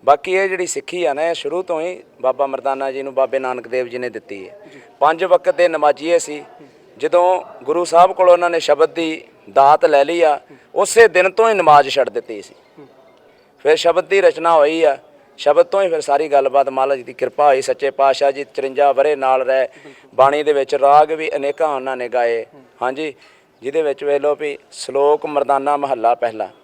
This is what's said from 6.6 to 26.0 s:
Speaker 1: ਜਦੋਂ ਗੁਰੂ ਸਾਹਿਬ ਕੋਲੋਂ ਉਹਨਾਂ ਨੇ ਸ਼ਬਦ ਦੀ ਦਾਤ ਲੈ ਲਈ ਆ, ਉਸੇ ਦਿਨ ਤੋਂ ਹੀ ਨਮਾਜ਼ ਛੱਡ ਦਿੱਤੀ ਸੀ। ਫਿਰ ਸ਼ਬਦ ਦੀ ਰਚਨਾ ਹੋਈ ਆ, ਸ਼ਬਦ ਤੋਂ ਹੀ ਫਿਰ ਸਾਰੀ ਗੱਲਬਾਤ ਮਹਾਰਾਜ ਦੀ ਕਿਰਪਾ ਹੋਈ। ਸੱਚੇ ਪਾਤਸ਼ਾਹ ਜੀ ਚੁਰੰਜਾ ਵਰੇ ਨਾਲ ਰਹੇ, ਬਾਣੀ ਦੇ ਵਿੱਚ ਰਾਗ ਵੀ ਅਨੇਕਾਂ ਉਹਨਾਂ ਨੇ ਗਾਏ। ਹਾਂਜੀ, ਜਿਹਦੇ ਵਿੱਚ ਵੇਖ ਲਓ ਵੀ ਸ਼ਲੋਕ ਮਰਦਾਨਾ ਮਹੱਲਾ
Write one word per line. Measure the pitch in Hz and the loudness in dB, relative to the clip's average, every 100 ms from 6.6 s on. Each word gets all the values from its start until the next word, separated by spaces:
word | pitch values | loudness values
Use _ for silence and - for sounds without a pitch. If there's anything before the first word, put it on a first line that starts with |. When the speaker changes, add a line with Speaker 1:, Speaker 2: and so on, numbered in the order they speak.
| 143 _ _ - | -20 _ _ -10
Speaker 1:
ਜਦੋਂ | 156 175 180 185 - - | -2 0 2 0 -4 -14
ਗੁਰੂ | 127 160 | -6 -4
ਸਾਹਿਬ | 175 165 185 | 2 4 4
ਕੋਲੋਂ | 185 180 | 4 4
ਉਹਨਾਂ | 175 175 | 4 2
ਨੇ | 170 | -2
ਸ਼ਬਦ | - 147 160 | 0 2 0
ਦੀ | 151 160 160 - _ - | 0 -6 -8 -14 _ -4
ਦਾਤ | 139 135 151 | 2 4 6
ਲੈ | 170 147 | 4 2
ਲਈ | 143 170 | 2 2
ਆ, | 160 143 - 135 _ | 0 0 -6 -20 _
ਉਸੇ | - 196 220 226 | -4 0 4 4
ਦਿਨ | 175 185 | 4 0
ਤੋਂ | 190 226 | 2 0
ਹੀ | |
ਨਮਾਜ਼ | 208 160 147 135 | 2 6 6 4
ਛੱਡ | 139 123 | -2 -2
ਦਿੱਤੀ | 113 - 107 | -4 -10 -16
ਸੀ। | 92 - _ - 143 _ _ _ _ _ _ _ | -16 -20 _ -20 -20 _ _ _ _ _ _ _
ਫਿਰ | 143 160 | 0 2
ਸ਼ਬਦ | 170 170 | 2 0
ਦੀ | 180 196 | 0 2
ਰਚਨਾ | 180 156 165 | 2 2 2
ਹੋਈ | 165 147 160 | 4 4 2
ਆ, | 156 135 - _ _ _ | 0 0 -10 _ _ _
ਸ਼ਬਦ | 143 151 170 | 0 2 2
ਤੋਂ | 196 | 0
ਹੀ | 196 | -2
ਫਿਰ | 160 | -4
ਸਾਰੀ | 147 143 156 | -2 -2 0
ਗੱਲਬਾਤ | 139 135 139 135 | 0 2 0 -2
ਮਹਾਰਾਜ | 131 135 139 | -2 -2 -4
ਦੀ | 123 | -8
ਕਿਰਪਾ | 127 123 - 147 | -8 -6 0 2
ਹੋਈ। | 135 | 2
ਸੱਚੇ | 135 127 139 | -2 -4 -4
ਪਾਤਸ਼ਾਹ | 131 139 135 139 | 0 0 2 -2
ਜੀ | 135 | -2
ਚੁਰੰਜਾ | 139 - 135 131 143 | -10 -8 -6 0 0
ਵਰੇ | 127 147 143 | 2 0 0
ਨਾਲ | 135 131 | 0 0
ਰਹੇ, | 127 131 127 - 147 - _ | 0 -2 -2 -8 -20 -20 _
ਬਾਣੀ | - 135 147 | 2 2 2
ਦੇ | 151 | 0
ਵਿੱਚ | 143 135 | 0 0
ਰਾਗ | 143 139 147 156 | 0 4 4 4
ਵੀ | 160 160 - | -2 -6 -4
ਅਨੇਕਾਂ | 139 - 160 | -6 -4 -4
ਉਹਨਾਂ | 139 131 131 | -4 -6 -8
ਨੇ | 123 | -6
ਗਾਏ। | 120 120 117 110 143 131 _ | -2 -2 -2 -8 -18 _ _
ਹਾਂਜੀ, | 123 135 156 127 _ _ _ _ | -6 -6 -10 -12 _ _ _ _
ਜਿਹਦੇ | 123 151 | -6 -4
ਵਿੱਚ | 151 135 | -4 -4
ਵੇਖ | 143 143 | -4 -2
ਲਓ | 147 | -2
ਵੀ | 143 151 143 _ | -4 -6 -10 _
ਸ਼ਲੋਕ | - - 135 143 151 156 | -16 -6 0 2 0 -2
ਮਰਦਾਨਾ | 147 139 139 139 143 | -4 0 0 0 -2
ਮਹੱਲਾ | 139 127 | -2 -2